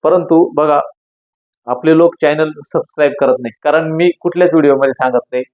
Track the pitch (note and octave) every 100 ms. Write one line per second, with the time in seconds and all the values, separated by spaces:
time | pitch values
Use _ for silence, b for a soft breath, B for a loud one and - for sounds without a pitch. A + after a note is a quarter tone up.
0 | D#3 F3 E3 E3 F3 - D3+ D3 - _
1 | _ _ _ _ _ _ - B2 D#3+ D#3+
2 | E3+ E3+ D3+ D3+ D#3 D3+ - E3+ E3 -
3 | D3 C#3 C3+ B2+ A#2+ - D3+ D3+ D#3+ D#3+
4 | F3 - F3+ F3 F3+ D#3+ D3 C3+ C3+ B2+
5 | C3 B2 - B2+ B2+